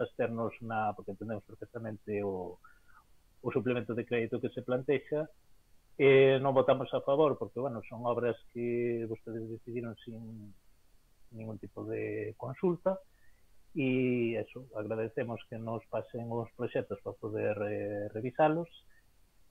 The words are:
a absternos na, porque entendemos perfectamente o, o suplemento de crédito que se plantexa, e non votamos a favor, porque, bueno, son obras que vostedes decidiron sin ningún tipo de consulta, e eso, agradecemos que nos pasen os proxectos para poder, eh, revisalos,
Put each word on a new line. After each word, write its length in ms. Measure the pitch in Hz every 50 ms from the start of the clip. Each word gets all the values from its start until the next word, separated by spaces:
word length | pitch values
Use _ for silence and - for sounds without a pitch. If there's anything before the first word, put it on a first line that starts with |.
a 80 | 120 -
absternos 480 | - - 123 113 117 113 117 104 - - 117
na, 320 | 113 113 110 110 107 -
porque 160 | - - 104
entendemos 320 | 98 - 104 107 110 101 -
perfectamente 800 | - 110 - 107 - - 120 113 110 107 101 - 104 107 101 101
o, 320 | 98 95 92 90 90 90 - - - - - - - - - _ _ - - _ - _ - -
o 40 | 123
suplemento 400 | - 135 107 127 123 123 107 113
de 160 | 117 117 117 -
crédito 320 | 123 117 113 113 123 113
que 80 | 123 117 -
se 80 | 123 113
plantexa, 640 | - 127 127 131 - 143 131 - - 151 151 156 - - - _ - - - _ _ - - _ - - -
e 400 | 139 139 135 135 135 135 135 131
non 160 | 135 139 131
votamos 320 | 131 127 - 135 131 127 - -
a 80 | 127 -
favor, 320 | - 139 147 156 143 127
porque, 240 | - 117 101 - 120
bueno, 240 | 127 139 120 110 -
son 240 | - 120 113 120 120
obras 320 | 117 117 120 120 113 - - - -
que 480 | 120 120 120 120 120 120 120 117 117 113
vostedes 480 | 110 113 - - 117 110 113 113 110
decidiron 400 | 113 107 - 120 117 123 117 117 110 -
sin 480 | - 120 113 110 113 110 113 110 104 101 98 - - - - _ _ - - - _ _ - - - -
ningún 320 | 117 110 110 110 110 98
tipo 240 | - 101 - 107 107
de 480 | 110 110 107 107 107 104 107 104 107 110 -
consulta, 560 | 120 123 131 - - 180 175 - - 190 190 190 - - - - - - - - - - - - - - - 165
e 560 | 135 127 127 131 127 127 123 120 117 117 117
eso, 300 | 107 107 - - 127 131 - -
agradecemos 640 | 107 104 104 113 110 113 113 - 143 123 113 117 107 -
que 140 | - 120 110
nos 240 | 113 113 113 107 -
pasen 400 | - - 113 110 - - 120 117 117
os 180 | 117 117 117 - -
proxectos 420 | - 123 117 - 139 - - 101 - -
para 100 | 101 101
poder, 400 | - - 110 107 107 107 104 104 104 104 104
eh, 400 | 104 101 101 104 104 101 104 104
revisalos, 560 | - 110 117 127 - - 156 151 156 170 170 165 - - - - - - _ - _ _ - _ _ _ - -